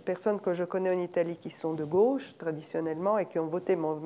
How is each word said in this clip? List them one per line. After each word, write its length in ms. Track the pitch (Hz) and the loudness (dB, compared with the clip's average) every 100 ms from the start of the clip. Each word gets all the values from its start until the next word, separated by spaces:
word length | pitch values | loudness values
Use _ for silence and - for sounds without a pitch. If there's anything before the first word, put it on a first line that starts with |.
personnes 360 | - 180 214 202 | -4 -2 0 0
que 140 | 190 | 0
je 100 | 175 | 0
connais 280 | 175 190 185 | 0 0 2
en 60 | 180 | 2
Italie 380 | 175 180 170 170 | 2 0 0 -2
qui 140 | 151 | -10
sont 220 | - 160 | -6 -4
de 120 | 160 | -2
gauche, 520 | 147 180 240 269 - - | 2 4 4 4 -4 -6
traditionnellement, 800 | 165 151 - 165 160 160 196 214 | -4 -4 -4 -2 -2 0 2 2
et 100 | 165 | 0
qui 120 | 170 | -2
ont 80 | 160 | -2
voté 300 | 180 180 175 | -2 0 2
mon 180 | 156 156 | 0 -2